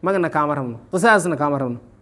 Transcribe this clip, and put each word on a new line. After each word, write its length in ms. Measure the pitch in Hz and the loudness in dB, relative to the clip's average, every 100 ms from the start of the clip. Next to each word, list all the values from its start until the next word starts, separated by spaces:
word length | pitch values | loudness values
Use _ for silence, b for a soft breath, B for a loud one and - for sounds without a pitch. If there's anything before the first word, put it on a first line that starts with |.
magna 280 | 185 196 165 | 0 0 0
kaama 240 | 151 147 143 | 0 0 -2
rabno, 220 | 127 113 - | -6 -10 -6
qisaasna 440 | 185 226 214 180 151 | 0 4 4 2 -2
kaama 200 | 147 139 | 0 0
rabno. 220 | 131 120 - - | -2 -6 -12 -20